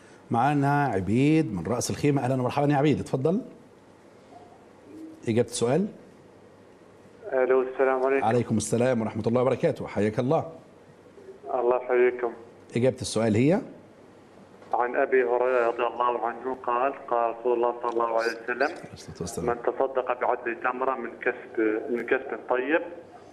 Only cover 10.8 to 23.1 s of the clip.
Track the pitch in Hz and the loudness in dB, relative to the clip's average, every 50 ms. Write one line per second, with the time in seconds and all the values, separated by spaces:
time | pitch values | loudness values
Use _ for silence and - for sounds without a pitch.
10.8 | - - - - - - - - - - - - - - - 127 120 120 127 123 | -20 -20 -20 -20 -20 -20 -20 -20 -20 -20 -20 -16 -8 -4 -2 0 2 2 2 2
11.8 | - - 127 123 123 123 123 123 123 117 - - - - - - - - - 123 | 0 0 2 4 4 4 2 0 -6 -6 -6 -8 -18 -20 -20 -20 -14 -6 -2 0
12.8 | 120 - - - 101 - - - 113 113 101 107 127 147 180 240 - - - - | 0 0 0 -2 -6 -4 -2 0 2 2 2 4 4 4 2 2 -2 -6 -16 -20
13.8 | - - - - - - - - - - - - - - - - - - - 110 | -20 -20 -20 -20 -20 -20 -20 -20 -20 -20 -20 -20 -20 -20 -20 -18 -8 -4 -2 0
14.8 | 123 123 127 143 139 131 131 131 123 117 123 123 123 127 127 123 117 117 117 120 | 0 0 2 0 2 4 4 4 4 4 2 2 2 2 2 2 2 2 2 0
15.8 | 123 117 117 117 123 123 120 117 110 117 120 117 120 131 127 127 - 123 120 120 | -2 -2 0 0 0 0 0 0 -2 -4 -4 -4 -6 -6 -6 -4 -2 -2 0 2
16.8 | 127 139 135 - - - 120 117 117 113 110 - - 123 120 117 120 120 120 120 | 0 0 -2 -4 -4 -2 0 2 2 0 -2 -2 0 0 2 2 2 0 0 -2
17.8 | - 120 113 117 117 117 113 113 113 117 113 117 - - 123 123 135 156 175 - | -4 -2 0 0 0 2 2 0 0 0 -2 -4 -6 -6 -2 0 0 -2 -2 -8
18.8 | - - - - - - - - - 87 - - - 120 120 117 - - - - | -14 -16 -18 -18 -16 -16 -12 -10 -10 -8 -6 -4 -2 -2 -2 -2 -2 -4 0 0
19.8 | 135 131 - 131 123 123 123 - 120 110 120 123 - 120 113 113 - 127 123 127 | -2 -2 0 -2 -2 -2 -2 -2 0 -2 -2 -2 -2 -6 -6 -2 -4 -4 -2 -2
20.8 | 131 131 131 120 117 113 - - - 123 120 - - - - 120 110 110 107 110 | -2 -2 -2 -4 -6 -10 -10 -4 -4 -4 -4 -4 -10 -8 -2 0 0 2 0 -2
21.8 | - - 120 117 113 - 135 131 - - 117 110 - - 123 127 127 139 156 175 | -2 -4 -4 -4 0 0 -2 -2 -2 -6 -10 -8 -4 -2 -2 -2 0 0 0 0
22.8 | 170 - - - - - | -2 -4 -12 -16 -18 -20